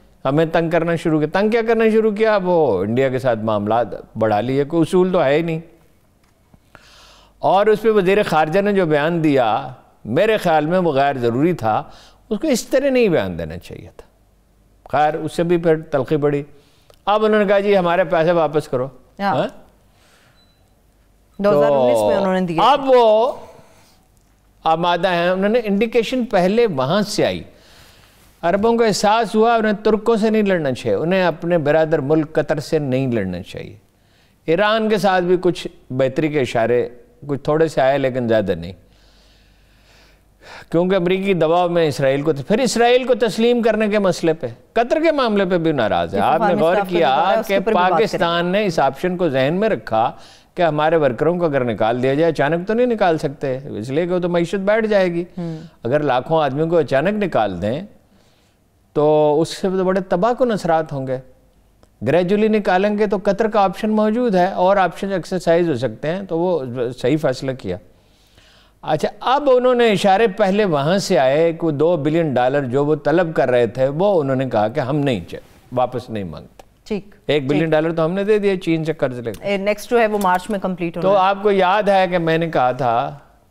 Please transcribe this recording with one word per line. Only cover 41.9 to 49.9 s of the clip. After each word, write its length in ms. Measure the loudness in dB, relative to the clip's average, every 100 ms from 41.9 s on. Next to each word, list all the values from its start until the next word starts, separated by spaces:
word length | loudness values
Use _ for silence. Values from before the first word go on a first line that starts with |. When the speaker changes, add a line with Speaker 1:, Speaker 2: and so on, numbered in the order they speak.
| 0 0 0
Speaker 1:
को, 100 | -2
फिर 280 | -4 -2 0
इसराइल 460 | 0 2 2 2 2
को 80 |
तस्लीम 480 | 0 0 0 2 2
करने 260 | 0 0 0
के 100 | 0
मसले 340 | 0 0 -2
पे, 200 | -2 -6 -12 _ -2
कतर 260 | 0 0
के 100 | 0
मामले 340 | 0 0 0 0
पे 120 | 0
भी 140 | 0
नाराज़ 380 | 0 0 0 -2
है। 60 | 0
Speaker 2:
जी, 100 | 0
Speaker 1:
आपने 200 | 2 0
Speaker 2:
अफगानिस्तान 280 | 2 2
Speaker 1:
गौर 100 | 0
Speaker 2:
पे 60 | 0
Speaker 1:
किया 260 | 0 2 2
Speaker 2:
दोबारा 240 | 0 0
उसके 140 | 0
Speaker 1:
कि 60 | -2
Speaker 2:
ऊपर 100 | 0
भी 40 |
बात 160 | 0 2
Speaker 1:
पाकिस्तान 520 | 2 0 0 -2 0
Speaker 2:
करेंगे। 160 | 0 0
Speaker 1:
ने 80 | 0
इस 120 | 0
ऑप्शन 380 | -2 -2 -4 -2
को 120 | -2
जहन 260 | 0 0
में 140 | 0 -2
रखा 500 | -2 -2